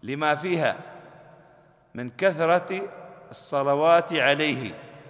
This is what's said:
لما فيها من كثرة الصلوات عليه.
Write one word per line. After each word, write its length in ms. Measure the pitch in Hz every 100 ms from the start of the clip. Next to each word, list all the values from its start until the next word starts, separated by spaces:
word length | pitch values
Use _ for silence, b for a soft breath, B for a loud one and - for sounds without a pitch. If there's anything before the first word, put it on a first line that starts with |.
لما 320 | 98 139 151 147
فيها 400 | 175 170 139 - - - - - - - - _ _ _ _
من 160 | - 123
كثرة 720 | 123 190 160 165 180 175 190 196 - - - -
الصلوات 840 | - - 143 139 139 156 170 170
عليه. 720 | 165 131 143 151 131 113 - - - -